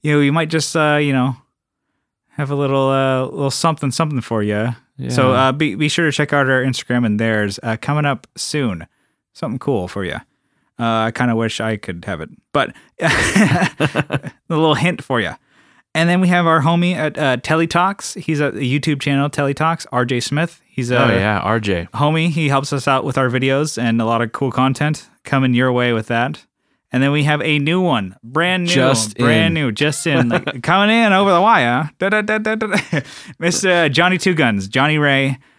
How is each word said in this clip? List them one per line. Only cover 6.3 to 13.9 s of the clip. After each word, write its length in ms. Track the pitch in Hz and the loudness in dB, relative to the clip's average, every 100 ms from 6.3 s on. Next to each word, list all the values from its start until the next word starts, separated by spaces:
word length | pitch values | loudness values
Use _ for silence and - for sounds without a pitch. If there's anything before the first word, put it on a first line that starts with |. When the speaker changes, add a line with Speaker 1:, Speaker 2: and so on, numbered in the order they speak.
Speaker 1:
out 180 | 147 135 | 2 2
our 140 | 131 | 2
Instagram 420 | 131 123 - 123 | 0 -4 -2 0
and 140 | 117 104 | 0 0
theirs, 400 | 113 107 104 98 | 0 0 -2 -4
uh, 120 | 120 110 | -6 -4
coming 240 | - 151 | -2 0
up 200 | 147 131 - - | 0 -2 -8 -12
soon. 500 | - 151 123 87 80 _ _ _ _ | -6 -2 -2 -4 -12 _ _ _ _
Something 260 | - 156 135 | -10 -8 -6
cool 280 | - 120 90 | -2 -2 -4
for 160 | 101 | -6
ya. 140 | 90 - - _ _ _ _ - | -6 -8 -12 _ _ _ _ -6
Uh, 280 | 117 113 113 | -2 0 -2
I 40 | |
kinda 220 | - 123 | -2 -2
wish 240 | 113 113 - | 0 -2 -4
I 160 | 110 | -4
could 300 | 107 - 87 | -6 -8 -10
have 160 | 101 82 | -10 -10
it, 80 | 80 - _ | -10 -16 _
but 180 | - - - _ | -2 -2 -6 _
<laughs> 140 | - | -4
a 1300 | 160 - - 190 202 170 - - 147 | 0 0 0 2 2 2 0 0 -2